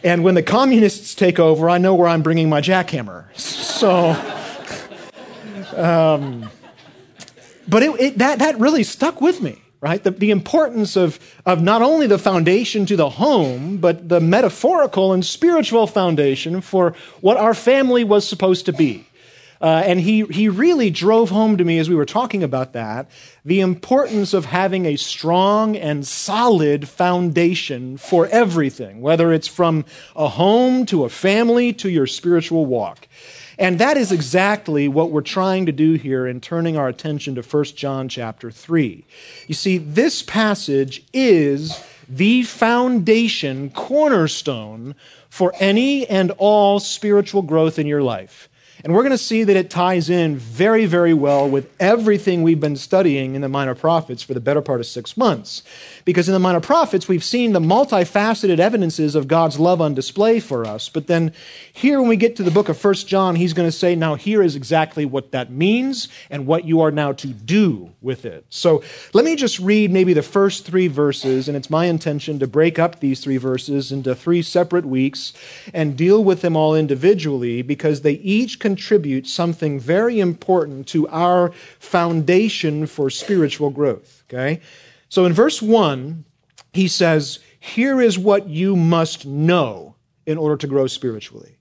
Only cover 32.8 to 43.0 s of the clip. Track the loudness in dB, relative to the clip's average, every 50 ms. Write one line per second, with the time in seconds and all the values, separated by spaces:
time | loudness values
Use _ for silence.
32.8 | -4 -6 -10 _ -20 _ _ -20 -20 -20 -20 -20 -20 -20 -6 -2 -2 0 2 2
33.8 | 2 2 2 2 2 0 0 -2 -2 0 0 0 2 2 -2 -2 -4 -4 -2 0
34.8 | 0 0 0 0 0 0 -2 -4 -4 -4 -4 -2 -2 0 0 -2 -2 -4 0 0
35.8 | 2 2 2 0 -2 -4 -4 -4 -4 -6 -8 -10 -10 -8 -6 -4 -2 -2 -2 -2
36.8 | -2 -4 -4 -6 -8 -8 -8 -6 -8 -8 -8 -10 -8 -2 -2 -2 -2 -2 -6 -8
37.8 | -8 -6 -6 -6 -8 -8 -8 -8 -10 -10 -10 _ -16 -18 -18 -18 -8 -2 0 0
38.8 | 0 0 -4 -12 -20 _ -20 -20 -20 -20 -20 -20 -12 -10 -8 -4 -2 -2 -2 -2
39.8 | -4 -2 0 2 2 2 0 -4 -10 -6 -2 0 0 0 0 -2 -2 -2 0 0
40.8 | 0 -2 -6 -16 _ _ -2 0 4 4 4 4 4 2 0 -2 -4 -10 -10 -12
41.8 | -16 -20 -20 -20 -18 -14 -2 0 2 4 4 2 0 -2 -2 0 0 2 2 2
42.8 | 2 2 0 0